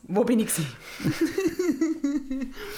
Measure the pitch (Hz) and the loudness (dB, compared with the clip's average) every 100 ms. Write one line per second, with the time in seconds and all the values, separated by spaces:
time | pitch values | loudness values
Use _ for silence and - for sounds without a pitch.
0 | - 190 240 233 214 - 143 - - - | -2 2 4 4 4 0 -2 -6 -14 -4
1 | - - 330 - 370 - 359 - 320 320 | -2 2 0 2 0 2 0 2 0 0
2 | 285 285 - 269 254 - - | 0 -2 -2 -4 -6 -8 -10